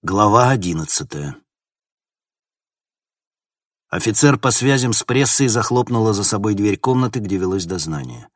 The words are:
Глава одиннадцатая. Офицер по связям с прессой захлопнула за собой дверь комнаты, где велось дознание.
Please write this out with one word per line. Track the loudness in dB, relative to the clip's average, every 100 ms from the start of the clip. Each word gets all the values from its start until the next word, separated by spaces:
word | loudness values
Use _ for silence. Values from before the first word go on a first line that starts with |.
| -4
Глава | 2 4 4 4
одиннадцатая. | 2 -2 -6 -2 -4 -4 -10 -10 -12 _ _ _ _ _ _ _ _ _ _ _ _ _ _ _ _ _ _ _ _ _ _ _ _ _
Офицер | -4 0 4 4 4
по | 2
связям | 2 2 2 2
с | 0
прессой | 0 0 2 2 2
захлопнула | 0 0 0 0 0 2
за | 2
собой | 0 0 -2
дверь | 0 0 0
комнаты, | 0 0 0 -4
где | -4 -4
велось | -2 -4 -4
дознание. | -6 -6 -8 -8 -14 -20